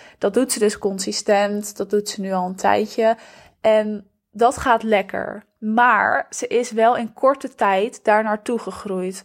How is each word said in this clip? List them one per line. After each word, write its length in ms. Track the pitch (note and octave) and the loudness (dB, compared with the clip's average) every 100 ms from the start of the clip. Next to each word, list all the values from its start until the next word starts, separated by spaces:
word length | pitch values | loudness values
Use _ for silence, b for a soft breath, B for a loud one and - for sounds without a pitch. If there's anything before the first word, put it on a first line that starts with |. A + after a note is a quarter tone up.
| B B | B B
Dat 160 | G3+ | -2
doet 180 | G#3 B3+ | 0 0
ze 60 | A#3+ | 0
dus 200 | G#3 - | 0 0
consistent, 960 | G3+ F#3+ G3+ G#3 - G3+ G3+ G#3 G#3 - | -4 -4 -6 -4 0 2 2 -2 -8 -8
dat 140 | G3 | -2
doet 180 | G#3 G#3 | -2 -2
ze 120 | - | -6
nu 120 | F#3+ | -4
al 140 | F#3+ F3+ | -2 -4
een 100 | F#3+ | -2
tijdje. 600 | G3+ G#3 G#3+ - A3 A#3 B B B _ | 0 2 0 0 0 0 B B B _
En 460 | - G#3+ G#3+ G#3 - _ _ | 2 4 2 -6 -12 _ _
dat 260 | G#3 A#3+ C#4 | 0 0 2
gaat 260 | C#4 A3+ | 0 2
lekker. 640 | A3 G#3 G3 - - G#3+ - - | 2 0 0 -6 -8 -10 -16 -10
Maar 680 | G#3+ A3 B3 G#3+ G3 C4+ - | -2 2 4 4 2 0 -2
ze 160 | - A#3+ | -8 -2
is 240 | A#3 A#3+ | -2 -2
wel 260 | A3 A3+ B3 | 2 2 2
in 160 | A3+ | -4
korte 420 | - C4+ C#4 C4 | 0 0 0 -4
tijd 500 | - G#3 F#3+ A3 - | -2 0 0 -2 -4
daar 180 | - G#3+ | 2 2
naartoe 360 | A3 G#3+ G#3+ A#3 | 2 -4 -4 -6
gegroeid. 640 | A3 - G3+ F#3 F#3 F#3+ | -6 -12 -8 -6 -6 -10